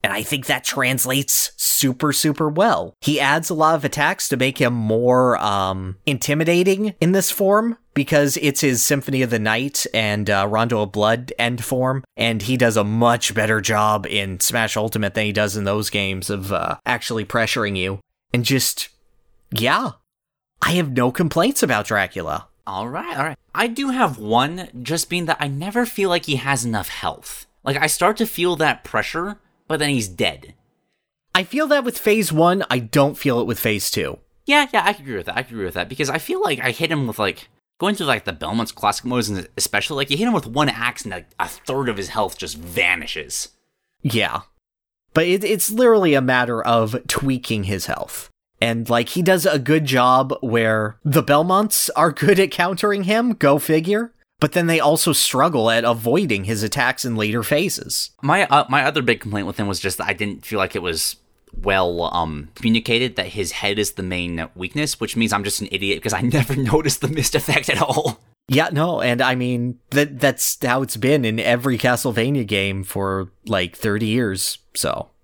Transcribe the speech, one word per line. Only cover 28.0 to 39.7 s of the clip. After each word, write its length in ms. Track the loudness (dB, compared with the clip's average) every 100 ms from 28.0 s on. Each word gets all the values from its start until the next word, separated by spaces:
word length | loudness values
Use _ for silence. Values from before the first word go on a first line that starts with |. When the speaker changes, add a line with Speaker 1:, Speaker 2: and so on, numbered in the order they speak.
| 2 2
Speaker 2:
to 80 | -4
feel 280 | 0 -2 2
that 280 | 0 0
pressure, 540 | -4 -4 -2 -6 -6 -10 _ _ -6
but 120 | -2
then 100 | 0
he's 200 | 0 -4
dead. 460 | -2 -2 -2 -18 -20 _ _ _ _ _ _ _
Speaker 1:
I 80 | -2
feel 240 | -2 -2 2
that 160 | 2
with 140 | 0 -2
phase 320 | 2 2 2
one, 340 | 4 4 2 0
I 100 | -2
don't 380 | 0 2 2 0
feel 240 | 0 0
it 60 | 0
with 120 | -2
phase 320 | 0 -2 -2
two. 280 | -4 -4 -8 _ _
Speaker 2:
Yeah, 240 | 0 2 2
yeah, 100 | 0
I 80 | 0
can 120 | -2
agree 120 | -8 -8
with 80 | -6
that, 120 | -6
I 40 |
can 120 | -6
agree 100 | -6
with 100 | -6
that, 140 | -4 -6
because 220 | -4 -4
I 80 | -4
feel 240 | -4 -4
like 180 | -2 -2
I 100 | -4
hit 220 | -4 -4
him 140 | -2 -2
with, 120 | -2
like, 300 | -2 -4 -16 _ _ _
going 140 | -2
through, 120 | -2 -2
like, 180 | -2
the 80 | -4
Belmont's 380 | -8 -6 -4 -6
classic 340 | -2 -2 -2 -4
modes, 240 | -4 -2
and 180 | -6 -8 -6
especially, 400 | -2